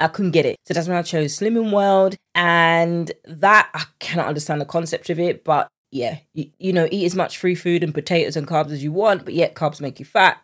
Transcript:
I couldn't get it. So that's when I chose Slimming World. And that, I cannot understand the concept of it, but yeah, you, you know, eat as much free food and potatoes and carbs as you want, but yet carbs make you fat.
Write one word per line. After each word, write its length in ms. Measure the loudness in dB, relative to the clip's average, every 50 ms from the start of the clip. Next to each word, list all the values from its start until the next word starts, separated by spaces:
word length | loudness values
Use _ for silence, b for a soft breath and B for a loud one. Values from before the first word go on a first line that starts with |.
I 80 | -2 -2
couldn't 220 | 0 -2 -2 0
get 160 | 2 2 2
it. 100 | 2 -2 -6 _
So 80 | -6 -4
that's 160 | -4 -2 -2
when 80 | -2
I 60 | -4 -2
chose 340 | -2 -2 -2 -2 -2 -2
Slimming 340 | -2 -2 0 0 0 0 0
World. 460 | 2 2 4 4 4 4 4 2 0 -4 _ _ -2
And 800 | 0 2 4 4 4 4 4 4 4 2 2 0 -2 -4 -6 -8 _ _
that, 420 | -18 -6 0 4 6 6 6 6 4 -2
I 100 | -12 -12 -12 _ -16
cannot 300 | -10 -6 -4 -2 -2 -2
understand 340 | -2 -4 -4 -4 -4 -4 -4
the 20 |
concept 460 | -4 -4 -4 -4 -2 -6 -6 -6 -4
of 100 | -4 -2
it, 240 | 0 -2 -2 -4 -2
but 240 | 0 0 0 0 -2 _ _ _ _
yeah, 260 | -8 -6 -4 -4 -6 -8 _ _ -10
you, 140 | -10 -10 -10 _ -8
you 140 | -4 -2 0
know, 160 | 2 0 0
eat 140 | 0 -2 -2
as 100 | -2 -2
much 220 | -2 -4 -4 -4
free 180 | -4 -2 -2 -2
food 300 | -2 -2 0 0 0 0
and 80 | -2 -4
potatoes 440 | -6 -4 0 0 0 0 0 -4
and 120 | -6 -6 -2
carbs 240 | -2 -2 -2 -2 -6
as 100 | -8 -6
you 80 | -6
want, 360 | -2 0 2 2 2 0 -2
but 80 | -6 -2
yet 200 | 0 0 0 -2
carbs 280 | -2 -4 -4 -4 -4 -12
make 180 | -12 -12 -12
you 60 | -12
fat. 320 | -2 2 4 4 4 4 2